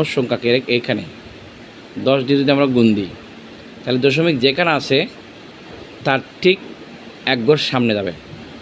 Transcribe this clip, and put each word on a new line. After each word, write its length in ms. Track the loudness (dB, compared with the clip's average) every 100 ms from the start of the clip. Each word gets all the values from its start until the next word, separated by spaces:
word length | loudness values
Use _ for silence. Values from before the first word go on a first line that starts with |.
| 2 0
সংখ্যাকে 320 | -2 0 2 0
এ-, 120 | 2 -2
এখানে 260 | 0 -4 -6 -14 -20 -20 -20 -20 -20 -20 -16 -4 0
দশ 120 | 2 2
দিয়ে 120 | 2
যদি 100 | 4 2
আমরা 120 | 4 4
গুণ 120 | 4 4
দিই, 140 | -2 -10 -20 -20 -20 -20 -20 -10
তাহলে 180 | -4 0 2
দশমিক 300 | 2 2 2 2
যেখানে 260 | 2 0 0
আছে 180 | 0 0 0 -8 -20 -20 -20 -20 -20 -18 -18 -6 -2
তার 140 | -2 -4 0
ঠিক 160 | 2 2 -2 -18 -18 -18 -20 -8 -2
এক 60 | 2 4
ঘর 100 | 2
সামনে 360 | 2 0 0 0
যাবে 140 | -4 -8 -14 -18 -18 -6